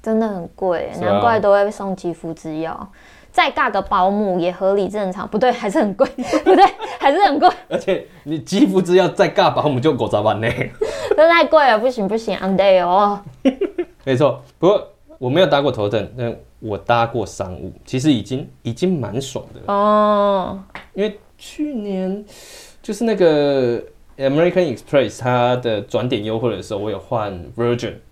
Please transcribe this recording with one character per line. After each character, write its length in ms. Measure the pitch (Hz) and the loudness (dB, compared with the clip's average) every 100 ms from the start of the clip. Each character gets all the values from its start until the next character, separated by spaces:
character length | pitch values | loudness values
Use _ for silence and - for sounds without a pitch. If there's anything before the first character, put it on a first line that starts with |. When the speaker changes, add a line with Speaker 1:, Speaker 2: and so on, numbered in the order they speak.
Speaker 1:
真 180 | 220 220 | -2 -2
的 80 | 220 | -2
很 180 | 190 170 | -6 -10
贵， 420 | - 190 165 165 | -6 -2 -2 -4
Speaker 2:
是 100 | - | -4
啊。 100 | - | 0
Speaker 1:
难 80 | 202 | 2
怪 180 | 220 220 | 2 2
都 100 | 202 | 4
会 180 | 202 202 | 4 2
送 260 | 208 196 185 | -2 -8 -6
肌 160 | 175 | -8
肤 220 | 160 165 | -8 -10
之 160 | 160 160 | -10 -8
钥。 260 | 156 160 - - - - - - | -6 -8 -8 -14 -18 -20 -20 -6
再 220 | - 311 | -2 0
尬 180 | 294 262 | 0 0
个 100 | 208 | -2
保 300 | 185 202 185 | 0 2 2
姆 300 | 202 202 180 | 2 0 0
也 100 | 170 | -2
合 240 | 175 190 | -2 0
理 140 | 202 190 | 0 0
正 240 | 208 196 | -4 -6
常， 160 | 185 - | -6 -6
不 100 | 214 | 0
对， 140 | 254 | 0
还 180 | 233 214 | 0 -2
是 80 | 294 | 0
很 160 | 214 | 0
贵， 140 | - 262 | 0 -2
<laughs> 320 | - 247 311 | -2 -6 0
不 140 | - 370 | 4 6
对， 80 | 381 - 440 - | 6 4 -12 0
还 140 | 277 | 2
是 100 | 311 | 4
很 140 | 403 285 | 2 4
贵。 100 | 359 - - | 2 2 -6
Speaker 2:
而 100 | - | -6
且 260 | - 180 - - | -2 -4 -6 -16
你 140 | 143 156 | -8 -8
肌 260 | - 196 262 | -2 2 4
肤 140 | 185 | 2
之 160 | 175 185 | 4 4
钥 160 | 175 | 4
再 200 | 170 175 | 2 2
尬 200 | - 170 | 4 2
保 160 | 135 151 | 2 0
姆 100 | 127 | 2
就 140 | 147 | 0
五 180 | 131 107 | 0 0
十 60 | 104 | 0
万 240 | 107 104 | 0 0
呢。 80 | 117 - - - - - 605 | -2 -2 -6 -6 -6 -6 -6
Speaker 1:
这 180 | - 320 | 2 4
太 160 | 339 | 4
贵 200 | 302 311 | 4 4
了， 140 | 269 220 | 4 2
不 100 | 247 | 0
行， 200 | 240 190 | -2 -2
不 80 | 220 | -2
行， 200 | 226 185 | -4 -4
安 180 | 190 190 | 0 2
得 240 | 196 185 | 4 4
哦。 400 | 175 185 202 202 - - 269 262 | 4 2 2 -2 -10 -2 -2 -2
Speaker 2:
<laughs> 400 | 392 - 349 _ | -6 -6 -10 _
没 140 | 135 127 | -2 2
错， 260 | 143 127 - _ | 2 0 -14 _
不 80 | 175 | 2
过 220 | 202 - _ _ - | 2 -2 _ _ -8
我 100 | 123 | -2
没 120 | 151 | 2
有 60 | 175 | 2
搭 140 | 143 | 2
过 100 | 143 | 0
头 180 | 107 101 | -2 -2
等， 240 | 110 87 120 | -2 -4 -8
但 180 | 117 90 - _ | -8 -8 -16 _
我 180 | 113 98 | -8 -8
搭 300 | - 120 117 | 0 0 0
过 180 | 120 | -2
商 300 | 95 - 92 | -6 -8 -10
务， 180 | 82 87 - | -10 -12 -14
其 160 | - 131 | -8 -2
实 100 | 147 | 0
已 120 | 123 | 0
经， 260 | - 131 - - | -2 -10 -10 -12
已 100 | 120 | -10
经 260 | 110 185 170 | -2 -2 -2
蛮 220 | 104 107 | -4 -6
爽 240 | 135 - - | -8 -12 -12
的 60 | - | -14
了。 120 | - | -4
Speaker 1:
哦。 840 | 202 208 214 208 208 202 196 180 196 190 - - | 0 2 2 2 2 2 0 -4 -10 -14 -20 -12
Speaker 2:
因 100 | - | -6
为 160 | 214 202 _ _ | -6 -6 _ _
去 380 | - - 302 | -18 -8 -6
年 500 | 254 202 190 185 202 208 - - - - - | -6 -6 -4 -4 -6 -10 -20 -20 -20 -20 -16
就 100 | - | -10
是 100 | 208 | -4
那 100 | 233 | -2
个 680 | 202 175 151 143 135 123 117 - _ - - | 4 4 4 2 2 0 -2 -8 _ -20 -4
American 600 | 135 147 175 185 175 110 | 0 2 2 2 0 -4
Express 440 | - 143 113 - | 0 0 0 -2
它 340 | 123 123 120 123 | 0 2 2 0
的 240 | 120 104 | -2 -4
转 260 | 101 - 123 | -2 -4 -2
点 160 | 117 | -2
优 140 | 104 113 | -2 -2
惠 180 | 120 98 | -2 -4
的 60 | |
时 100 | - | -6
候， 80 | 101 | -6
我 100 | 107 | -4
有 80 | 95 | -8
换 340 | - 117 104 92 73 - | -6 -6 -4 -8 -12 -4
Virgin 380 | 120 120 117 - - | -2 -2 -4 -10 -20